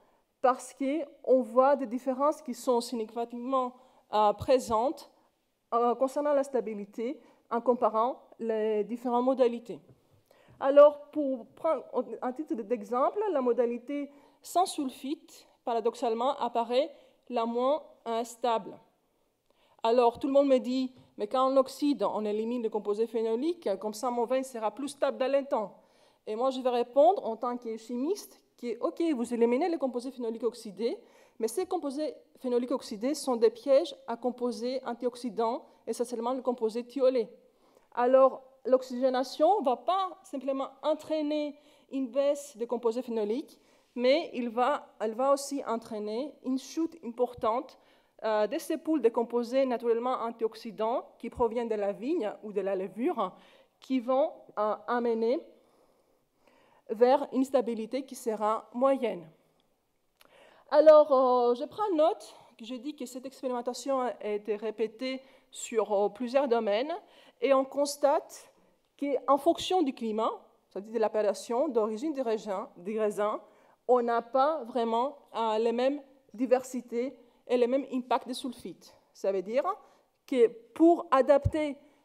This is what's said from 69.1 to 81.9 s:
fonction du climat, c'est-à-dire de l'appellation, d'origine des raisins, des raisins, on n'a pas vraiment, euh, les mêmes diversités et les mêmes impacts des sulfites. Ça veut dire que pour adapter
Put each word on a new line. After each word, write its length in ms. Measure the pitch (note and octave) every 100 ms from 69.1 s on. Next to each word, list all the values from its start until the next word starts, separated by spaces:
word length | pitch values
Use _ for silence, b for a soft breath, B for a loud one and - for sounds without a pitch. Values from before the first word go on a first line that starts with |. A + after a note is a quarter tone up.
| C#4+ - C#4
fonction 460 | E4+ E4 - F#4
du 100 | C4+
climat, 380 | - A3+ G#3+ A#3+ G#4+ - _ _
c'est-à-dire 240 | F#3 G#3+
de 60 | A#3
l'appellation, 720 | G#3+ G#3+ G#3 G#3 - A#3 D#4
d'origine 460 | A3+ G#3+ A3 D#4
des 80 | C4+
raisins, 460 | A#3 A3 G3 F#3+ - -
des 240 | F3 G#3+
raisins, 400 | G#3+ F#3+ G#3 B3+ b b b b -
on 120 | B3
n'a 220 | A#3+ A#3
pas 400 | A#3 C4 C#4+ D#4+
vraiment, 520 | A#3 B3 A3+ A3+ C4+ C#4+ _
euh, 240 | - A3+ A3
les 140 | A#3
mêmes 280 | A#3 C4 C#4+ - _ _
diversités 840 | G#3 B3 B3+ B3+ B3 - A#3 C4 - b b -
et 80 | A#3+
les 100 | A#3+
mêmes 200 | C4+ C4
impacts 360 | B3+ B3+ C#4 A3+
des 60 |
sulfites. 600 | B3+ C4 - F#3+ - - - _
Ça 200 | - G3
veut 100 | G3
dire 220 | F#3 B3 F4 G#4 b b b _ -
que 200 | C4 A3+ - -
pour 320 | - E4 E4 -
adapter 640 | C4+ C4 C#4 - D#4+ D4+ C#4 b